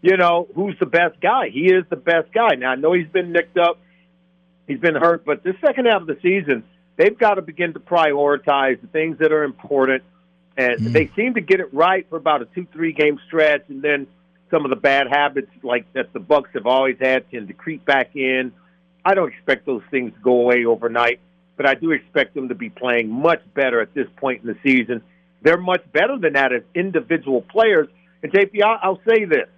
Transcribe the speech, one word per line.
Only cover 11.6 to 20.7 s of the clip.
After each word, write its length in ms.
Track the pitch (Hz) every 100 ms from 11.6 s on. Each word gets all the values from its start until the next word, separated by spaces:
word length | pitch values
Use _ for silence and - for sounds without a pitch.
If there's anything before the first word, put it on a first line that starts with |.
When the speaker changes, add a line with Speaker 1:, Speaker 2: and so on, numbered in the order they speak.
| 160
Speaker 1:
right 320 | 135 170 190 180
for 80 | 160
about 240 | 147 151
a 40 | 117
two, 220 | - 180
three 180 | 151 165
game 260 | 156 151 147 -
stretch. 360 | 160 156 143 _
And 120 | 135
then 260 | 147 143 135 _ _ _ _
some 140 | 165 143
of 40 |
the 60 | 127
bad 320 | 139 139 135
habits 420 | 143 143 139 135 -
like 280 | 123 123 -
that 180 | 131 -
the 80 | -
Bucs 300 | 92 147 139
have 120 | 131 110
always 300 | 131 135 123
had 300 | 131 131 -
tend 160 | 123 101
to 60 |
creep 320 | 95 - 156 -
back 300 | 139 147 143
in. 360 | 131 131 127 - _ _ _ _ 175
I 80 |
don't 160 | 190 160
expect 340 | - - 135 -
those 180 | 123 -
things 220 | 139 120
to 60 | -
go 220 | 127 123
away 240 | 120 123
overnight, 540 | 117